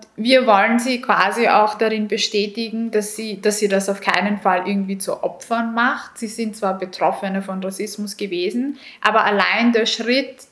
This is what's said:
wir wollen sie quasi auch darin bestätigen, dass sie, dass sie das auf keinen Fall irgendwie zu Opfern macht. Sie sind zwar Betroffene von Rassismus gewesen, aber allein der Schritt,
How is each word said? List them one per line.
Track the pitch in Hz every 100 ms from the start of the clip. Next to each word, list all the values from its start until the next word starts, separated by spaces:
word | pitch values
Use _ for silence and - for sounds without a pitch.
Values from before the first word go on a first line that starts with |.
| - -
wir | 226 262 240
wollen | 202 220 240
sie | 240 247
quasi | - 180 185 214 226
auch | 214 214 214
darin | 220 220 214
bestätigen, | 226 - 208 208 226 226 220 226
dass | 220 208 -
sie, | 220 196
dass | 208 202
sie | 202
das | 196 196
auf | 196
keinen | - 180 196 202
Fall | 190 180 180
irgendwie | 202 196 196
zu | - -
Opfern | - - - 233 226
macht. | 226 247 - - -
Sie | 220
sind | 214 220 208
zwar | 196 190
Betroffene | 185 - 175 190 196 190
von | 196 190
Rassismus | 190 190 208 208 208 -
gewesen, | 202 175 180 240 269 285 - -
aber | 214 214
allein | 208 202 180 202 233
der | 233 220
Schritt, | - 226 262 269 - -